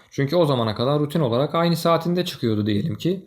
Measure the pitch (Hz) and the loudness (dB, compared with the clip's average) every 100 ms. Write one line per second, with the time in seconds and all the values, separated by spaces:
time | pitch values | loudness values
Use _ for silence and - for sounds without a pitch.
0 | - - 139 175 151 127 110 107 123 147 | -10 -4 0 2 2 2 0 0 0 0
1 | 147 170 131 117 151 170 170 165 170 160 | 0 0 0 0 0 0 0 2 2 2
2 | 170 175 175 - 117 107 104 104 165 - | 0 -2 -4 -2 -2 0 0 0 -2 -4
3 | 160 185 | -4 -4